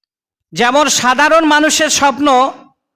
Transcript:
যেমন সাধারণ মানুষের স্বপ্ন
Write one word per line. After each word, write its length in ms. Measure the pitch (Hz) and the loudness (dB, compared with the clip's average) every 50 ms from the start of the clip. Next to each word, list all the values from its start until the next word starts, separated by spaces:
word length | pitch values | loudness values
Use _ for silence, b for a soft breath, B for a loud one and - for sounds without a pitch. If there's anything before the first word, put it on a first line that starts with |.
| _ _ _ _ _ _ _ _ _ _ | _ _ _ _ _ _ _ _ _ _
যেমন 360 | 165 170 240 240 254 294 302 269 | -6 -2 -2 0 0 0 0 0
সাধারণ 560 | - - 233 247 254 247 294 302 311 330 330 | -2 -2 -2 0 0 0 2 2 2 2 2
মানুষের 440 | 302 302 294 302 311 302 - 311 285 | 2 2 0 0 0 -2 -2 -2 -2
স্বপ্ন 640 | - - 277 285 247 269 294 285 254 247 262 277 - - - _ _ _ _ _ _ | -2 0 0 -2 -2 -2 0 0 2 2 0 -2 -4 -10 -18 _ _ _ _ _ _